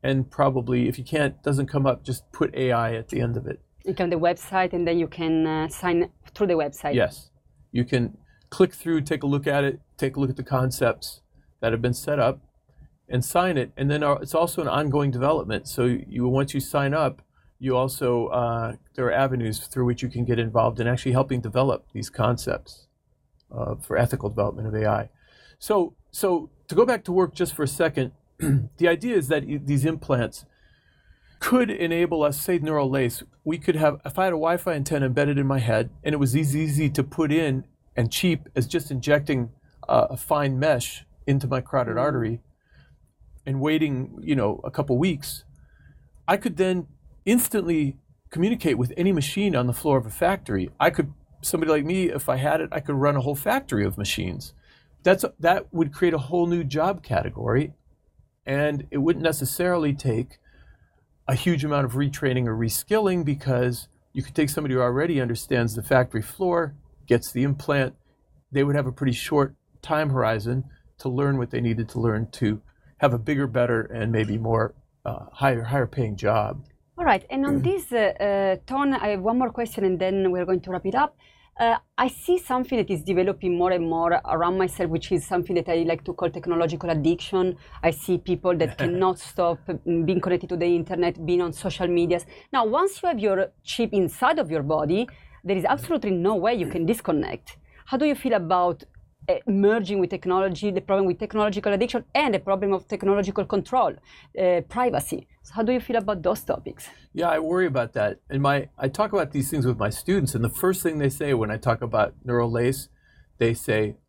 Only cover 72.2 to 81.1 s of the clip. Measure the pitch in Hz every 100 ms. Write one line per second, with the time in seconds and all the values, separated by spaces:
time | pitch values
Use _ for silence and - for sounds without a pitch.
72.2 | 113 - 110 107 - _ _ _ 143 120
73.2 | 110 143 139 117 120 117 - 117 110 110
74.2 | 107 107 113 113 110 - _ _ - -
75.2 | - - 139 120 117 139 120 - 113 98
76.2 | 104 110 104 - - _ _ - 330 196
77.2 | - 269 277 277 311 381 - 240 208 -
78.2 | 202 196 196 190 - 262 285 262 214 202
79.2 | 190 240 254 233 233 - 196 180 185 196
80.2 | 190 180 180 185 185 180 190 247 294